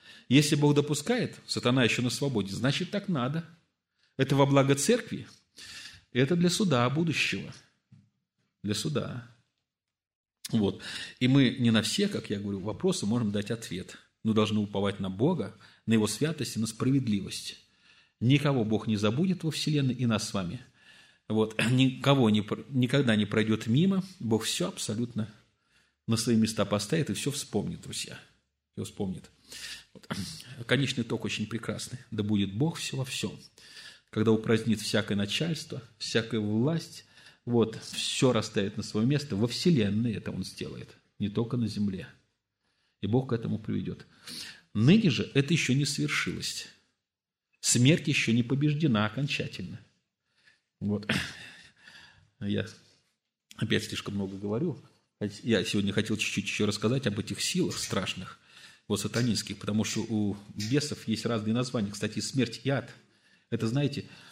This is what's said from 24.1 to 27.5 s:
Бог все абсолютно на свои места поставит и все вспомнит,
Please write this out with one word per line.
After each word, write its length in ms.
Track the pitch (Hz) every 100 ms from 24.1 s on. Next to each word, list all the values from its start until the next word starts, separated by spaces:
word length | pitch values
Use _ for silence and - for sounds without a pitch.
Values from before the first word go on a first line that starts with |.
| -
Бог 240 | 113 110
все 240 | - - 180
абсолютно 640 | - - 107 120 - 113 - _ _ _ _ _ _ -
на 100 | 113
свои 200 | - 113
места 280 | 110 -
поставит 460 | 101 104 - 160 -
и 40 |
все 160 | 101 143
вспомнит, 500 | 131 -